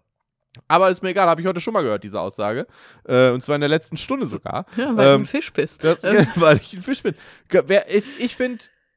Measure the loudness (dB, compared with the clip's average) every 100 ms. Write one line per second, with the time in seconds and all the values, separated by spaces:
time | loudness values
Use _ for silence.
0 | _ _ _ _ _ -18 0 2 4 2
1 | -2 0 2 2 -2 -6 -4 -2 -2 -4
2 | -6 -8 -8 -6 -6 -4 -8 _ -20 _
3 | -2 4 4 2 -2 -2 0 -2 -4 -10
4 | -6 -6 -6 -8 -8 -10 -8 -6 -2 4
5 | 4 4 2 -6 -6 -6 -6 -4 -2 -2
6 | 2 2 2 2 4 4 0 -12 -8 -6
7 | -6 -8 -12 -20 -2 0 2 0 2 -2
8 | -2 -6 -8 -4 -6 -6 -16 _ _